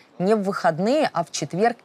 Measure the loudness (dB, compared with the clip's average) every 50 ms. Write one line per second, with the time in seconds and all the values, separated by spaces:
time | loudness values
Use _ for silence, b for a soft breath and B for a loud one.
0 | b b _ -2 0 2 2 2 0 -2 -2 0 0 0 0 0 0 0 2 2
1 | 0 0 -2 -4 -6 -4 -6 -8 -6 -4 -2 0 0 0 0 -2